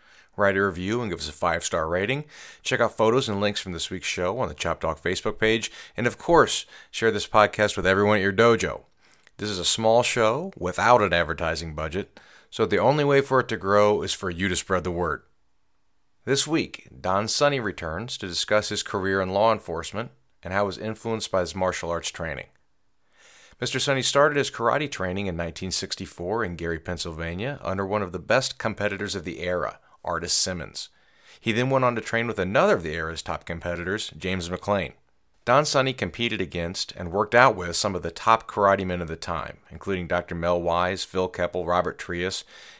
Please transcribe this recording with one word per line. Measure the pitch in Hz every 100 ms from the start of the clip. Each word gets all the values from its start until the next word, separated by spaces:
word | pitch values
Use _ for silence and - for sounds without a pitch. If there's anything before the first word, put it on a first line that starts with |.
| _ - _ -
Write | 101 98
a |
review | 101 87 92 117
and | 117
give | 82
us | 76
a |
five-star | - 87 82 - 87 80
rating. | 87 101 139 151 - - -
Check | - 117
out | 113 -
photos | 110 123 123
and | 98
links | 104 101
from | 98
this | 82 -
week's | 92 -
show | - 90 113
on | 104
the |
Chop | 69 87 80
Talk | 80 80
Facebook | 87 92 110 -
page. | 110 113 - - - -
And | 120
of | -
course, | - 170 127 - - - -
share | - 113
this | 104 -
podcast | 110 104 - 104 -
with | 92
everyone | 95 104 107
at |
your | 98
dojo. | 98 117 113 85 53 - _ _ _ _ -
This | 104
is | 95
a | 87
small | - 113 117
show | 123 - 110 127 190 -
without | 87 90 104 123
an | 101
advertising | 85 80 78 82 80 82
budget, | 76 78 87 - - - - _
so | - 107
the | 98
only | 107 147 143
way | 139
for | 135 131
it | 123
to | 110
grow | 95 104 104 104
is | 90
for | - 95
you | 85 98
to | 90
spread | - 92
the | 87
word. | 87 85 67 _ _ _ _ _ _ _ _ _ _ -
This | 135 147
week, | 156 82 - - 64
Don | 90 95 107
Sonny | - 143 139
returns | 107 - 82 80 123 -
to | 95
discuss | 82 - 107 104
his | 104
career | - 101 95 98
in | 92
law | 98 113
enforcement | 110 - 82 82 98 127 _ _ _
and | 87
how | 95
it | 104
was | -
influenced | 107 110 113 110 -
by | 95
his | 87
martial | 95 92 87 85
arts | 85 -
training. | - 82 69 - _ _ _ _ _ _ _ - - - -
Mister | 127 135
Sonny | 143 135
started | - 139 151 143
his | 131
karate | - 117 135 147
training | - 92 95 101
in | 82
nineteen | 85 80 95
sixty-four | - 95 - 95 - 90 113 104
in | 85
Gary, | 85 82
Pennsylvania, | 82 87 87 78 82 87 117 143
under | - 95 98
one | 107
of | 95
the | 87
best | - 117 131 -
competitors | 113 104 101 98 101 95
of | 87
the | -
era, | 87 90 60 - _ _
Artis | 82 85 85
Simmons. | - - 90 58 - - _ _ _ - -
He | -
then | 110 127
went | 135
on | 127 117
to |
train | - 113 117
with | 101
another | 90 117 196 185
of |
the | 80
era's | 82 80 82
top | - 80
competitors, | - 85 87 85 87 107 - 78
James | 92 92 85
McClain. | 90 - 101 73 - _ _ _ _
Don | - 127 151
Sonny | 143 131
competed | 131 95 - 117 110
against | 95 87 85 92 - -
and | 90
worked | 92 107 117
out | 131 101
with | 87 85
some | 104
of | 92
the | 85
top | - - 113 -
karate | - 101 98 92
men | 90
of | 82
the | 80
time, | - 82 - - -
including | - - 92 85
Doctor | 87 85 85
Mel | 85 87
Wise, | 85 85 90 92
Phil | - 92 92
Keppel, | - 87 90 85
Robert | 87 87 -
Trias, | - 87 90 - - - - -